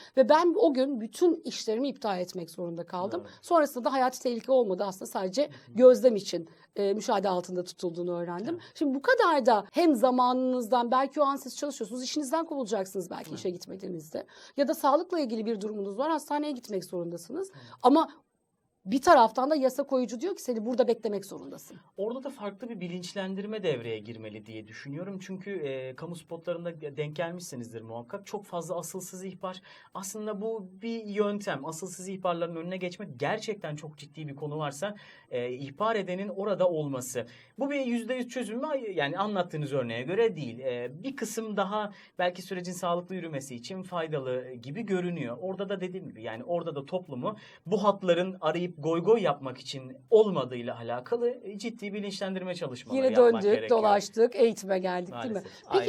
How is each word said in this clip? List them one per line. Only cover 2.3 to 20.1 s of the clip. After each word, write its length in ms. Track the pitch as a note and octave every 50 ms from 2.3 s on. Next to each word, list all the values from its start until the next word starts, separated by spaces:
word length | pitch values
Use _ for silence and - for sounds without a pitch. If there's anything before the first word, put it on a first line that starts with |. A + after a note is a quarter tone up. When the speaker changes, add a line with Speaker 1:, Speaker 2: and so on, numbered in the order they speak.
| - F#3 E3+ E3
Speaker 1:
zorunda 360 | - - F3+ E3+ E3+ E3 F3
kaldım. 340 | - - F3 F#3 G#3 E4 F4 -
Speaker 2:
Evet. 140 | - - -
Speaker 1:
Sonrasında 420 | - - F4 D#4+ D4 C#4 - B3 A3+
da 80 | D4
hayati 280 | C4+ C4+ B3 B3 B3+ -
tehlike 300 | - C4 A#3+ A3+ - B3
olmadı. 320 | C4+ B3+ A#3+ G3 F#3 F3+ G3+
Aslında 200 | G3 F#3+ - -
sadece 360 | - - A3 F#3+ F#3+ F#3 C4
Speaker 2:
Hı 40 | D4
hı. 280 | - - - - - -
Speaker 1:
gözlem 420 | G#3+ B3+ B3+ B3 G#3 A3 B3+ A3
için, 320 | G3 G3+ - - E3+ E3+ - - - - _ _
e, 180 | G#3+ G3+ G3 G3
müşahede 340 | G#3+ G3 - G#3+ G3 F#3+ G3
altında 360 | F3+ F3+ F3 - F#3 F3+ F3+
tutulduğunu 520 | - - - G3 F3 E3 F3 F3 F3+ F3 E3+
öğrendim. 360 | F3 F3+ F3 F3+ G#3+ D4+ E4+
Speaker 2:
Evet. 180 | E4+ - - -
Speaker 1:
Şimdi 200 | - E4 C#4 C4
bu 80 | C#4
kadar 440 | - A#4+ C5 A#4 A4 F4 D#4 C#4 A3+
da 180 | B3 A3+ G3+ G3 -
hem 220 | - D4 F4 E4 C#4+
zamanınızdan, 960 | G#3+ C4 B3+ B3 B3+ B3 B3 B3+ B3+ B3+ B3+ B3+ B3+ A#3 G3+ B3+ A#3+ A#3+ A#3
belki 300 | B3+ B3+ C#4 C4+ - D4+
o 40 | C#4+
an 120 | C#4 C#4
siz 200 | C4+ - B3+ -
çalışıyorsunuz, 460 | - D4 C#4+ - - A3+ F#3+ A#3 B3+
işinizden 420 | B3+ B3 - D4+ D4 B3 D#4 D#4+ D#4+
kovulacaksınız 640 | - D#4 C#4 B3 F#3 A3 G3 F#3+ F#3+ - G3 E3+ -
belki 180 | - - - D#3
Speaker 2:
Evet. 80 | - -
Speaker 1:
işe 120 | - F#3+
gitmediğinizde. 760 | F3+ F3+ - - F#3+ F#3+ F#3+ F#3+ F3 D#3+ D3 D#3+ - - - - - - - - -
Ya 120 | C4+ C#4+ B3
da 60 | D#4
sağlıkla 460 | - - C#4 C4+ D#4+ F4 F4+ F4+ E4
ilgili 260 | C#4+ A3 A3+ F3+ G3+
bir 140 | A3+ A3+ G3
durumunuz 380 | G3+ G#3+ G#3+ G#3 G3 G3+ G3 A3
var, 120 | C#4 D#4+
hastaneye 420 | D#4+ C#4+ C#4+ - D4 D4 D4 D4+
gitmek 320 | C#4 A#3+ - - G#3 F#3 E3
zorundasınız. 680 | - F#3+ F3 E3+ E3+ E3+ E3 - - B3+ E4+ G4 F#4+ -
Speaker 2:
Evet. 80 | - - - - -
Speaker 1:
Ama 260 | - B3+ C#4+ D#4+ D#4 - - - _ _ _ _ _ _ _ _ _ _ _ _ _
bir 180 | F#3 A#3+ C#4
taraftan 480 | - F4+ E4 C4 A3+ A3 - C4 B3+ C#4+
da 40 | D#4+
yasa 260 | D4 C4 B3+ B3+ C#4+
koyucu 380 | C#4 C#4 C4+ B3+ B3 -